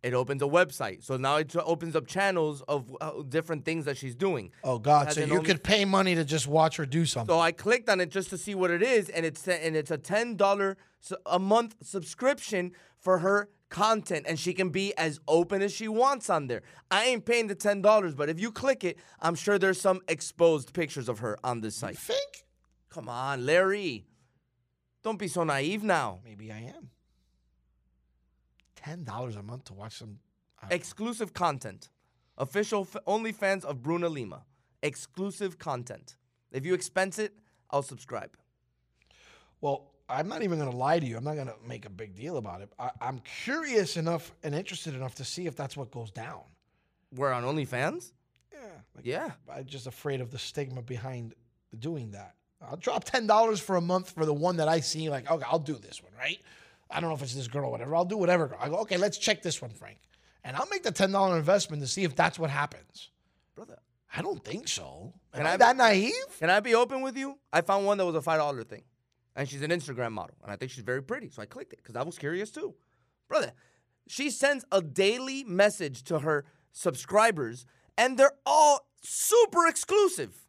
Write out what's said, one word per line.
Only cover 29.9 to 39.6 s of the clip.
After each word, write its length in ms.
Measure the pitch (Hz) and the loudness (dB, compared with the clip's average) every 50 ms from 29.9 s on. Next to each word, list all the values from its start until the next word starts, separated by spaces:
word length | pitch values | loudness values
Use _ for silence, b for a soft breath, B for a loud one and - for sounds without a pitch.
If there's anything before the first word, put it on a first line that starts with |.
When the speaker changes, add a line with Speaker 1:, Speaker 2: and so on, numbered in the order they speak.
| - - | -16 -16
Speaker 2:
some, 180 | 117 110 101 - _ _ _ _ _ _ _ | -18 -18 -18 -20 _ _ _ _ _ _ _
I 40 | _ - | _ -6
don't 60 | - | -4
know. 40 | 175 | -4
Speaker 1:
Exclusive 580 | 175 - - - - 214 233 240 220 226 180 _ | -4 -4 -10 -10 -8 -6 -6 -4 -6 -8 -8 _
content. 560 | - 185 165 147 127 - 110 92 - - _ _ _ _ _ _ _ _ _ _ - | -2 -2 -2 -2 -4 -10 -14 -16 -16 -20 _ _ _ _ _ _ _ _ _ _ -6
Official 420 | 135 131 - 202 214 214 226 208 | -6 -2 0 -2 -2 0 -2 -2
f-, 180 | 190 - - 208 - | -2 -4 -10 -8 -2
OnlyFans 560 | - 196 220 226 226 214 - 208 190 196 190 - | 0 0 0 0 -4 -4 -2 0 0 0 0 -2
of 200 | - 147 127 120 | -8 -8 -6 -4
Bruna 260 | 147 170 175 175 170 | -2 -2 0 0 -2
Lima. 340 | 160 143 117 98 - - - _ _ _ _ _ _ _ | -2 -4 -8 -10 -12 -16 -18 _ _ _ _ _ _ _
Exclusive 800 | - 151 143 - - - _ 180 190 202 185 - 208 190 170 _ | -4 -4 -4 -6 -16 -16 _ -6 -6 -6 -4 -4 -6 -6 -6 _
content. 560 | - 160 135 123 120 - - - - - - _ _ _ _ _ _ _ | -8 -6 -6 -6 -6 -10 -14 -14 -16 -20 -20 _ _ _ _ _ _ _
If 140 | - 135 135 | -8 -6 -2
you 80 | 175 180 | 0 -2
expense 460 | 175 180 - _ 185 190 196 170 208 | -2 -2 -2 _ 0 0 0 -2 -6
it, 140 | 214 202 _ _ _ _ _ _ _ _ | -6 -6 _ _ _ _ _ _ _ _
I'll 140 | - 143 139 | -2 -2 -2
subscribe. 520 | - 135 117 - - 127 107 98 - _ _ _ _ _ _ _ _ _ _ _ _ _ b b b b b b b b b b b b b | -2 -14 -18 -14 -10 -10 -10 -10 -12 _ _ _ _ _ _ _ _ _ _ _ _ _ b b b b b b b b b b b b b